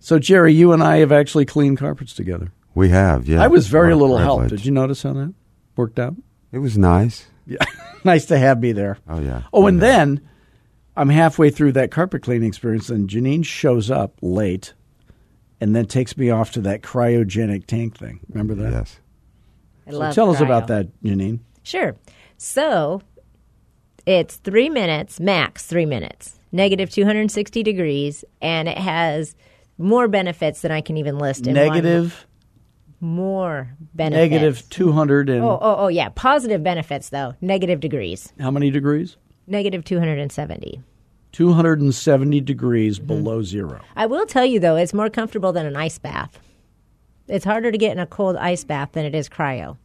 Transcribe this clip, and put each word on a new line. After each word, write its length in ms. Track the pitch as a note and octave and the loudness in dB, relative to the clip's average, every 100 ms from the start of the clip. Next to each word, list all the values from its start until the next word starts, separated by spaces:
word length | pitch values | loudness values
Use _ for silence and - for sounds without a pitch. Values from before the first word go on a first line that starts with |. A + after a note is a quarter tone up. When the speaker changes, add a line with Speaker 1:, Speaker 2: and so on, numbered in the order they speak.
Speaker 1:
So, 140 | - D#3+ | 2 2
Jerry, 340 | B2+ F#3+ E3 | 6 6 8
you 180 | D#3 F3 | 8 8
and 80 | E3 | 6
I 160 | D#3+ D#3 | 4 4
have 140 | D3+ | 6
actually 340 | D3 C#3+ D#3 C#3+ | 6 4 2 0
cleaned 320 | - C#3+ C3+ | 2 0 0
carpets 360 | C#3+ D3 B2 - | -4 -6 -12 -10
together. 360 | F#2 F2 F2 - _ | -8 -6 -8 -14 _
Speaker 2:
We 160 | - F#2 | 2 4
have, 380 | F2+ F#2+ C#2 B1+ | 6 4 2 2
yeah. 160 | E2 | 4
Speaker 1:
I 40 | A#3+ | 6
was 200 | F4 G2+ | 6 4
very 220 | D#3 E3+ | 4 6
Speaker 2:
What 60 | D#3+ | 6
a 20 | |
Speaker 1:
little 160 | C#3 B2+ | 4 4
help. 220 | - B2+ | 2 2
Speaker 2:
privilege. 220 | A#2 G#2 | 0 -2
Speaker 1:
Did 40 | A#2 | -2
you 60 | |
notice 320 | C#3 C3 C#3 | -2 -2 -4
how 100 | C#3 | -6
that 180 | C3+ C#3+ F#3+ _ _ _ - | -6 -8 -10 _ _ _ -6
worked 240 | A#2 A#2 | -6 -4
out? 160 | B2 F#3 - _ _ | -8 -8 -18 _ _
Speaker 2:
It 60 | B2 | -6
was 180 | C#3 G#2 | -2 2
nice. 500 | F#2 F2 A2+ - - _ - | 4 4 2 -2 -20 _ -16
Speaker 1:
Yeah. 120 | - | -6
<laughs> 40 | - - - - | -6 -6 -20 -4
Nice 220 | F#3+ E3 - | 2 2 4
to 120 | D3 | 2
have 200 | C3 B2+ | 4 2
me 120 | A#2+ | 0
there. 260 | G#2+ G2+ G2+ - | -2 -4 -6 -8
Speaker 2:
Oh, 120 | E2 | -6
yeah. 240 | C#2+ B1 - | -6 -6 -2
Speaker 1:
Oh, 140 | A3+ G3+ | 4 6
and 100 | F3+ | 6
Speaker 2:
Yeah. 60 | G#3+ | 6
Speaker 1:
then 340 | B3+ D3 C#3+ - _ _ _ _ _ _ - | 4 4 0 -8 _ _ _ _ _ _ -2
I'm 120 | C#3 | 2
halfway 420 | D3+ E3 D#3 D3+ | 4 4 4 2
through 220 | C#3 D3 | 4 2
that 180 | C3 B2+ | 2 0
carpet 320 | - F3+ C#3 | -2 -4 -4
cleaning 240 | - A#2+ A2+ | -4 -2 -2
experience, 420 | G2+ A#2 A2+ G#2 | -4 -4 -4 -4
and 180 | A#2 G2 | -4 -2
Janine 380 | G#2 B2+ D3+ D#3+ | -2 -2 -2 -4
shows 460 | - D3+ A#2+ G#2 | -2 0 0 0
up 260 | C3+ G2 _ | -4 -4 _
late 500 | F2 F#2 G#2 F#2+ - _ _ _ _ _ _ _ _ _ | -4 -2 -2 -4 -10 _ _ _ _ _ _ _ _ _
and 160 | G#2+ A2 | -2 0
then 100 | G#2 | 0
takes 320 | C3 A#2+ - | -2 -4 -2
me 140 | B2 | -2
off 180 | A2+ A2 | 0 -2
to 80 | - | -4
that 200 | G2 G#2+ | -4 -6
cryogenic 840 | - B2+ A#2+ A#2+ G#2+ G2 A2 G2+ - | -6 -2 0 2 0 -2 -4 -4 -6
tank 280 | A#2 A#2 - | -6 -6 -10
thing. 260 | - - - | -18 -18 -12
Remember 260 | G#2+ G#2+ G#2 | -6 -6 -4
that? 160 | A2 | -4
Speaker 2:
Yes. 280 | A1+ G#1+ - _ _ _ _ _ _ _ _ - | -6 -8 -14 _ _ _ _ _ _ _ _ -14
Speaker 3:
I 60 | |
Speaker 1:
So 80 | D3 | -8
Speaker 3:
love 160 | D#3 D3 | -4 2
Speaker 1:
tell 160 | G#3+ | 2
us 60 | D3 | 2
Speaker 3:
cryo. 60 | C#3+ | 2
Speaker 1:
about 220 | A#2+ A2+ | 2 0
that, 180 | A2 F#2+ _ | -4 -4 _
Janine. 380 | A2 G2 G2 A#2 _ _ | -4 -2 -4 -6 _ _
Speaker 3:
Sure. 340 | - F#4 A#3 - _ _ _ _ | -10 -4 -4 -6 _ _ _ _
So 640 | - - D#4 G3+ D3+ F#3+ _ _ _ _ _ _ _ _ _ _ - | -6 -2 0 0 -2 -6 _ _ _ _ _ _ _ _ _ _ 0
it's 300 | F#3 D#3+ - | 0 0 -8
three 340 | - G3+ C#4 | -2 0 2
minutes, 480 | D4 F#3 D#3 - - | 0 -2 -4 -6 -4
max 480 | F3+ F#3 C3+ - - | 0 0 0 -6 -6
three 180 | E3+ D#3+ | -2 -2
minutes, 540 | B2+ D2+ - - _ _ | -4 -8 -16 -20 _ _
negative 380 | F3 G3 F#3+ F#3+ | 0 0 0 -4
two 160 | - G3+ | 0 0
hundred 240 | G#3+ G#3+ | 0 -2
sixty 320 | G#3 G3+ A3+ | -4 -6 -4
degrees, 640 | G#3+ F#3+ E3 C#3+ C#3+ D3 - _ | -4 -2 -2 -2 -4 -8 -20 _
and 260 | D#3+ E3 E3 | -6 -4 -4
it 120 | - | -6
has 560 | F#3 D#3+ E3 D3+ D#3 - _ _ _ - | -4 -2 -2 -4 -8 -14 _ _ _ -6
more 300 | F3+ A#3 A#3+ | 0 2 2
benefits 540 | G3 F#3 E3+ D#3 D3 | 0 -2 -4 -4 -4
than 100 | D#3+ | -4
I 100 | D#3 | -4
can 160 | D#3 D#3 | -4 -6
even 220 | D3 C#3+ | -4 -4
list 260 | C#3+ C3+ B2 | -4 -4 -2
in 100 | C#3 | 2
one 120 | D3+ | 2
Speaker 1:
Negative? 580 | D#3+ E3+ E3+ E3+ - _ _ _ _ _ _ _ _ | 2 2 0 0 -6 _ _ _ _ _ _ _ _
Speaker 3:
More 760 | E3+ E3+ F#3+ F#3+ F3+ D3 C3 C#3+ D#3 D#3+ | -8 -6 -4 -4 -4 -6 -10 -18 -20 -6
benefits. 360 | D#3 D#3 E3 | -2 2 2
Speaker 1:
Negative 380 | D#3 D3+ B2+ - | 4 0 -2 -12
two 220 | - F3+ | -2 2
hundred 360 | D3+ D3 C#3 C#3+ | 2 2 2 2
and 140 | B2 | 0
Speaker 3:
Oh, 140 | A#2 F#3+ | 0 0
oh, 160 | A3 G#3 | 0 0
oh, 80 | G3 | 0
yeah. 220 | E3+ A2+ | 0 -4
Positive 520 | - B3+ D4 A#3+ G3+ | -2 0 2 0 -2
benefits, 480 | D#3+ E3+ D3+ C#3+ - | -2 -4 -6 -8 -8
though. 240 | C#3 C3 B2+ | -8 -8 -8
Negative 380 | F3+ G3 F#3 F3 | -2 -2 0 -2
degrees. 520 | D#3 C3+ F#2 F2 - _ | -2 -6 -6 -10 -14 _
Speaker 1:
How 120 | C3 | -4
many 180 | C#3 C#3+ | 0 0
degrees? 480 | C#3 C#3+ D3 F3 _ _ _ _ | 0 0 -2 -4 _ _ _ _
Speaker 3:
Negative 360 | G3+ G3+ F#3 | -4 -4 -6
two 140 | D#3+ F3+ | -6 -2
hundred 220 | E3 D3 | -2 -4
and 120 | C#3+ | -6
seventy. 520 | - D3+ - - C3 - _ _ _ _ | -8 -10 -12 -14 -16 -20 _ _ _ _
Speaker 1:
Two 200 | - E3+ | 0 4
hundred 280 | E3 E3 D#3 | 4 4 2
and 140 | C#3+ B2+ | 0 0
seventy 460 | - C#3 C#3 D3 | 2 2 2 -2
degrees 580 | C3+ B2+ B2 A#2 A2 G2+ | -2 -4 -2 0 0 -4
Speaker 3:
Mm-hmm. 80 | A#2+ | -6
Speaker 1:
below 340 | G#2 G#2 A2+ | -4 -4 -6
zero. 400 | G2+ G2+ F2 B1 - - | -6 -8 -10 -12 -16 -6
Speaker 3:
I 100 | A3 | -4
will 220 | C#4 G#4+ | -2 -2
tell 180 | C4+ B3+ | 0 0
you, 140 | A#3 | 2
though, 160 | E3+ D#3+ | 2 2
it's 180 | F3+ | 0
more 160 | G3+ G#3+ | -2 -4
comfortable 420 | G#3+ A3 A3 F#3 | -4 -8 -4 -4
than 140 | F3 D#3 | -4 -6
an 100 | C#3+ | -6
ice 220 | D#3 - | -8 -8
bath. 400 | - - - - _ _ _ _ _ _ _ _ _ | -12 -10 -10 -16 _ _ _ _ _ _ _ _ _
It's 180 | G3 F#3+ | -6 -2
harder 260 | G#3+ A#3 | -2 -2
to 60 | G#3+ | -2
get 140 | G#3+ | -2
in 60 | D#3 | -2
a 80 | E3+ | -8
cold 300 | - G3 F3+ | -4 -4 -2
ice 280 | F3 F3+ | -4 -6
bath 260 | - D3 C#3+ | -6 -8 -6
than 140 | D#3+ D3+ | -6 -6
it 100 | D3+ | -6
is 140 | C#3+ | -8
cryo. 480 | - D3 B2+ D2 C3+ | -6 -6 -6 -12 -16